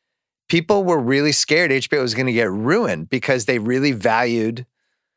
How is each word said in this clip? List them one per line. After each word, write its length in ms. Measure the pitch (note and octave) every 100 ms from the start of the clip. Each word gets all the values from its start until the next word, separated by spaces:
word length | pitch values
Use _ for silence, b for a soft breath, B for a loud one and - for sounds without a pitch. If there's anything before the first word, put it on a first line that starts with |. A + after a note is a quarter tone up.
| _ _ _ _ _
people 360 | E3+ E3+ G3+
were 160 | F3+ E3
really 320 | A#2+ C#3 D3+
scared 400 | C#3+ - D#3 E3+
H 180 | C3+ -
B 60 | D3
O 60 |
was 120 | B2+
gonna 160 | A2+ C3
get 200 | A#2 G#2+
ruined 580 | G2 A#2 G3+ G3 E2+ E2+
because 380 | B2+ - B2+ A2+
they 120 | B2
really 340 | A2 B2+ D3
valued 760 | A#2+ A2+ A2+ B2 A#2 A2 A#2 B2 _ _ _ _